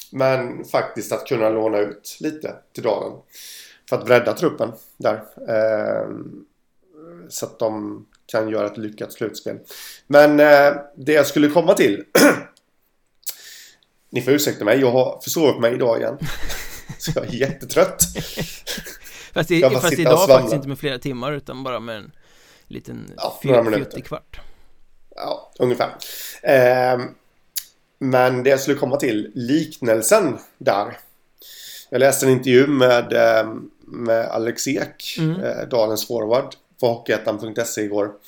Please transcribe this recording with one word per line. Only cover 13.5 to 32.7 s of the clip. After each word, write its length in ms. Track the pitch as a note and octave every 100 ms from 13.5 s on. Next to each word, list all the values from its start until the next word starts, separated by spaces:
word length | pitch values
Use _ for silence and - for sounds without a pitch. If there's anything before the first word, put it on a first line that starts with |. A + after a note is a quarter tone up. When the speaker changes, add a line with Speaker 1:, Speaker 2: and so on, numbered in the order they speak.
| - - _ _ _ _
Speaker 1:
ni 120 | A#2+
får 120 | B2
ursäkta 320 | C#3+ C3 - G#2
mig, 140 | C3+
jag 120 | B2+
har 280 | B2+ A#2 -
försovit 360 | - F3 D3 -
mig 120 | A#2
idag 260 | B2+ B2 A#2
igen. 180 | A#2 C#3 D#3+ - - -
<laughs> 420 | - - - -
Så 120 | - C3
jag 100 | A#2+
är 60 |
jättetrött. 720 | A#2+ C#3 - - D#3+ - - - - - - D#3+ - - - - - - - -
Speaker 2:
Fast 160 | F3+ D#3+
det, 60 | E3
Speaker 1:
Jag 120 | C3
bara 80 | -
Speaker 2:
fast 100 | F3
Speaker 1:
sitter 120 | C3
Speaker 2:
idag 120 | -
Speaker 1:
och 60 | F3
svamlar. 160 | F#3+ C3
Speaker 2:
faktiskt 180 | - C#3
inte 120 | C3+
med 120 | C3+
flera 200 | C#3+ B2+
timmar, 320 | C#3+ B2 C3
utan 320 | C#3+ B2 C3
bara 160 | C3+ A#2
med 180 | A#2 A2
en 140 | D3+ - _ _ _ _ -
liten 460 | A1 - A#1+ G1+ G1+
Speaker 1:
Ja, 220 | - -
Speaker 2:
fy-, 40 | C#3
Speaker 1:
några 160 | A#2+
minuter. 200 | A2+ G#2+
Speaker 2:
fjuttig 220 | C3+ - -
kvart. 340 | - - - - - - - - - - -
Speaker 1:
Ja, 360 | - - - -
ungefär. 300 | B2 A#2+ - - - - - -
Ehm, 580 | - C3+ B2 B2+ B2 B2 C3 - _ _ _ - - _ _ -
men 440 | C3+ B2+ B2+ B2+
det 60 | B2+
jag 100 | C3+
skulle 180 | G3+ G#3+
komma 200 | C3 C3+
till, 340 | C#3 G#2+ G#2+ C3
liknelsen 1040 | A#2+ D#3 D#3+ - A#2 A2+ G#2+ G#3+ E3 A2 - -
där. 400 | C3 G2+ A2 - _ _ _ _ - - - - -
Jag 100 | B2+
läste 260 | C3+ B2 C3
en 60 |
intervju 360 | C3 C3 B2
med, 460 | C#3+